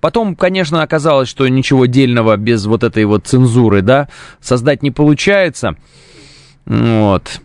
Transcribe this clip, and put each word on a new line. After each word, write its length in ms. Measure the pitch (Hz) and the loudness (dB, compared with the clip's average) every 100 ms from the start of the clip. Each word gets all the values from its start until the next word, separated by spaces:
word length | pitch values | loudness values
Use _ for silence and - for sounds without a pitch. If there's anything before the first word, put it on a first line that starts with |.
Потом, 360 | 165 233 220 170 | -2 -2 -4 -2
конечно, 460 | 185 190 160 165 | -2 -2 -2 -2
оказалось, 460 | 156 156 151 143 127 | -2 -2 0 0 -2
что 200 | - 131 | -2 0
ничего 380 | 131 127 131 127 | 0 2 2 2
дельного 500 | 127 131 120 110 107 | 2 2 2 0 0
без 300 | 107 117 104 | 0 -2 0
вот 160 | 113 | -2
этой 240 | 117 110 107 | 0 0 0
вот 200 | 104 - | 0 0
цензуры, 520 | 131 127 117 117 98 | 2 2 2 2 2
да, 280 | 95 135 143 - - - | 2 0 0 -12 -20 -20
создать 420 | - 127 123 139 | -4 -2 0 -2
не 80 | 143 | -4
получается. 840 | 123 147 147 - 202 180 - - 78 _ _ - - - - _ _ - | 0 2 2 0 0 -2 -4 -8 -8 _ _ -20 -20 -20 -20 _ _ -4
Вот. 760 | 113 117 110 107 92 - - | -2 0 2 2 0 -4 -18